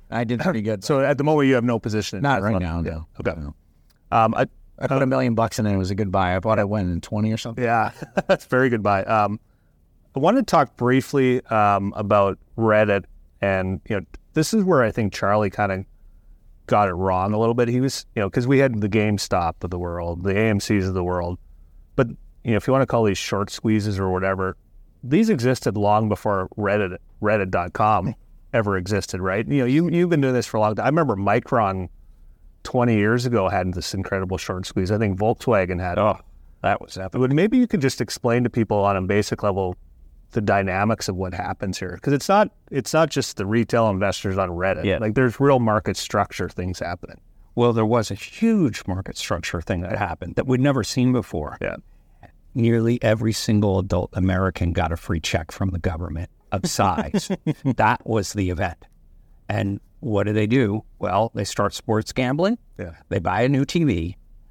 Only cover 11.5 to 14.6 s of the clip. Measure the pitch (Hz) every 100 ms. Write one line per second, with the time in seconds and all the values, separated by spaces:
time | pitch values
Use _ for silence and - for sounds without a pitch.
11.5 | 110 104 101 98 110 104 104 98 95 _
12.5 | - 110 107 107 98 - - - _ 98
13.5 | 95 92 95 - 104 87 - _ - 156
14.5 | 220